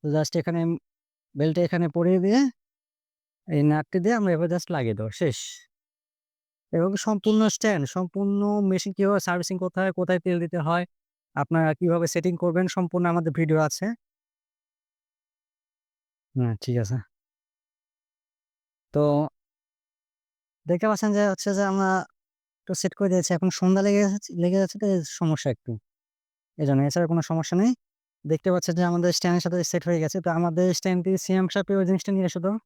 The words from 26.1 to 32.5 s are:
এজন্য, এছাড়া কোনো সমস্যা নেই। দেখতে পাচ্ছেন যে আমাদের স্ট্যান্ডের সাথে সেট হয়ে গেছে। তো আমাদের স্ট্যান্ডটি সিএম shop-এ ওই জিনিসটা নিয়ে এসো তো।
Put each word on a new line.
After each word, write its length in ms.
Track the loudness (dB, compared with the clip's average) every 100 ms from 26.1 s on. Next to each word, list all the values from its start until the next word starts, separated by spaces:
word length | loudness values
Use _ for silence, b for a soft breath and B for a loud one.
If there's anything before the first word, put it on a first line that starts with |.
| _ _ _ _ -4
এজন্য, 220 | 0 2
এছাড়া 240 | 2 0 0
কোনো 160 | 0
সমস্যা 320 | 0 -4 -2 2
নেই। 140 | 2 0 _ _ _ _
দেখতে 240 | -4 -2 0
পাচ্ছেন 240 | 0 0 0
যে 60 |
আমাদের 260 | 2 2 2
স্ট্যান্ডের 300 | 0 0 0
সাথে 120 | 0 -2
সেট 180 | -2 -2 0
হয়ে 140 | 0
গেছে। 180 | 0 -2
তো 80 | -2
আমাদের 360 | 0 0 2 2
স্ট্যান্ডটি 380 | 2 0 0 0 -2
সিএম 280 | 0 0 2
shop-এ 280 | -2 -2 0
ওই 80 | 2
জিনিসটা 240 | 0 0
নিয়ে 140 | 0 0
এসো 140 | -2
তো। 100 | -4